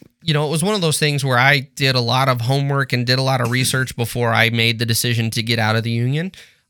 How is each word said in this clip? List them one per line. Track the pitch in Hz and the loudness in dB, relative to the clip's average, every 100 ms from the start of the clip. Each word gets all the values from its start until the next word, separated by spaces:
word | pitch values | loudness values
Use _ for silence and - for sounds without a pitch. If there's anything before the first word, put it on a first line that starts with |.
| - _ | -16 _
you | 165 | -2
know, | 147 151 | -2 0
it | |
was | 156 | -2
one | 180 | 0
of | 214 | 0
those | 165 147 | 0 0
things | 151 143 | 0 0
where | 135 123 | 0 4
I | 131 139 | 4 4
did | 135 - 135 127 | 0 -2 0 0
a | |
lot | 117 127 135 | 0 0 2
of | 123 | 0
homework | 117 139 143 139 135 | 0 0 0 -2 -2
and | 123 120 | -2 0
did | 127 | 0
a | |
lot | 131 131 | 0 0
of | 120 | 0
research | 123 127 131 127 - | 0 0 0 -4 -4
before | 117 123 117 | -4 -2 0
I | 113 113 | 2 2
made | 117 117 113 | 2 0 0
the | 117 | -2
decision | 113 127 117 113 | -2 0 0 0
to | 117 | -2
get | 107 113 | -2 0
out | 110 110 | 0 0
of | |
the | 113 | 0
union. | 117 120 147 185 - - _ _ | -2 -2 -2 -6 -10 -20 _ _